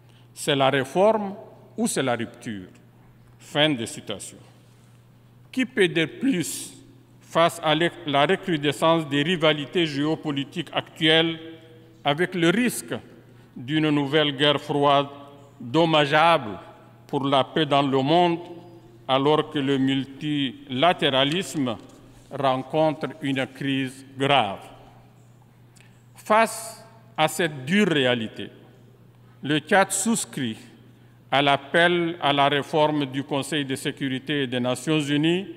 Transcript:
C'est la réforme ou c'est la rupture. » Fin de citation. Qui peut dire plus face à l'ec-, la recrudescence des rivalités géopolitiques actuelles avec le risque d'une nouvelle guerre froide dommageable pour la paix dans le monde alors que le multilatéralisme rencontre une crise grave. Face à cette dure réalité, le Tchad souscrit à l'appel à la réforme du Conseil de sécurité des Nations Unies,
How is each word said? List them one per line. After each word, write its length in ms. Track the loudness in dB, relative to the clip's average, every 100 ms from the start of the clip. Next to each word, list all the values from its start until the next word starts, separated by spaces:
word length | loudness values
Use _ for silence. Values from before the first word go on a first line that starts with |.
| _ -20 -20
C'est 220 | -8 -2 2
la 140 | 2
réforme 640 | 2 0 2 2 2 -4 -10 -18 -20 -14 -6
ou 80 | -2
c'est 160 | -2
la 140 | -2 -2
rupture. » 540 | -6 -10 -12 -12 -14 -20 -20 _ -20 -20 -20 -20
Fin 300 | -6 0 2
de 160 | 0 -4
citation. 520 | -10 -12 -12 -14 -20 -20 -20 _ _ _ -20 _ _ _ _ -8
Qui 140 | -4 -2
peut 220 | 2 2
dire 220 | 2 -2 -2
plus 540 | -2 0 -4 -8 -12 -18 -20 -20 _ -20
face 400 | -4 2 2 2
à 120 | 0 0
l'ec-, 180 | 0 -2 -2
la 180 | 2 2
recrudescence 840 | 0 -2 -2 -2 0 2 2 0
des 140 | 0
rivalités 640 | 0 2 2 0 -2 -2 -2
géopolitiques 840 | -2 -2 -2 -4 -6 -6 -8 -6
actuelles 680 | -6 -8 -2 2 4 2 -2 -12 -18 -20 -20 -20 -6
avec 300 | -2 0 -2
le 160 | 2 2
risque 460 | 2 0 -2 -8 -10 -10 -20 -20 -20 -20 -14
d'une 360 | -4 0 2
nouvelle 440 | 2 2 2 2 2
guerre 240 | 2 2
froide 500 | 0 2 4 4 2 -6 -20 -20 -20 -16
dommageable 1000 | -2 2 4 4 4 4 6 4 0 -10 -14 -20 -20 -20 -6
pour 180 | -4
la 200 | 2 2
paix 240 | 2 0 2
dans 160 | 2
le 180 | 2 0
monde 380 | 2 4 4 0 -6 -18 -20 -20 -20 -14 -2
alors 440 | 2 4 2 0
que 80 | -2
le 180 | 0 2
multilatéralisme 2000 | 2 0 -4 -8 -6 -2 -4 -6 -8 0 2 2 0 2 2 0 -4 -4 -4 -4 -12 -20 -20 -20 -12
rencontre 800 | -2 0 -2 -2 0 0 0 -8 -6
une 240 | -4 -2 -4
crise 580 | -6 -4 -4 -4 -8 -16 -4
grave. 440 | 2 2 2 -4 -14 -20 -20 -20 -20 -20 -20 _ _ _ -20 -20 -20 _ _ -14
Face 680 | 0 2 2 -2 -14 -16 -20 -20 -12 -2
à 120 | -2
cette 380 | 0 -4 -4 -2
dure 240 | 2 2
réalité, 600 | 2 2 0 -4 -10 -16 -18 -20 -20 -20 -20 -20 _ -20 -10 -4
le 140 | -4
Tchad 320 | 2 2 2
souscrit 640 | 0 -2 -2 -4 -6 -6 -8 -14 -20 -20 -20 -20 _ -2
à 120 | 2
l'appel 720 | 4 0 0 2 2 2 -2 -2
à 100 | -2
la 160 | 2 2
réforme 580 | 0 -2 0 0 0 -4
du 180 | -6 -6
Conseil 400 | -6 -4 -4 -4
de 100 | -6
sécurité 720 | -6 -6 -6 -6 -4 -4 -2
des 120 | -2
Nations 400 | -2 -2 -2 -2
Unies, 460 | 0 0 2 0 -2